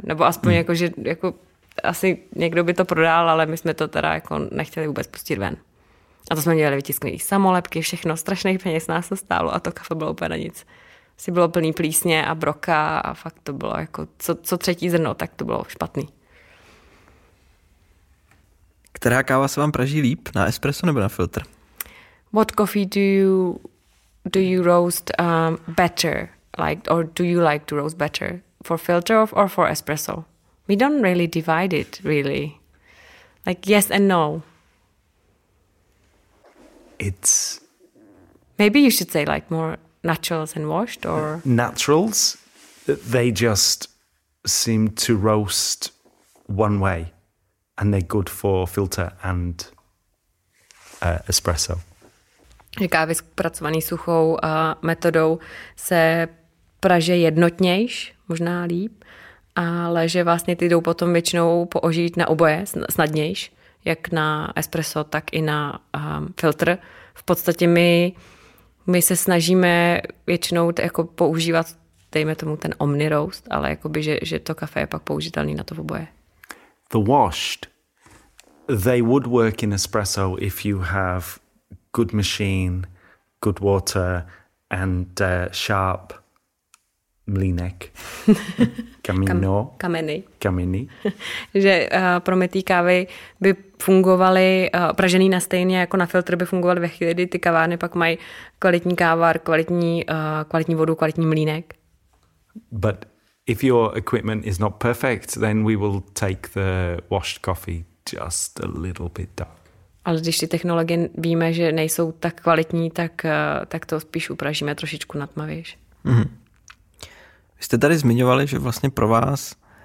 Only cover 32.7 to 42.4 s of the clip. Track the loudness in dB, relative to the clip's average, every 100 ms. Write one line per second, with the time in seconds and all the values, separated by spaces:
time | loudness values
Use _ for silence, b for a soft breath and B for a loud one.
32.7 | b b b b b b b -6 -6 2
33.7 | 4 4 2 4 4 0 -4 -10 _ _
34.7 | _ _ _ _ _ _ _ _ _ _
35.7 | _ _ _ _ _ _ _ _ _ -20
36.7 | _ -20 -10 -8 0 4 4 2 -10 _
37.7 | _ _ _ _ -20 -20 _ _ 2 4
38.7 | 6 6 4 0 -2 0 -2 -2 -4 -4
39.7 | -8 _ _ -4 -2 -2 -4 -4 -6 -4
40.7 | -4 -4 -6 -4 -4 -4 -4 2 2 2
41.7 | -2 2 4 4 0 -2 -4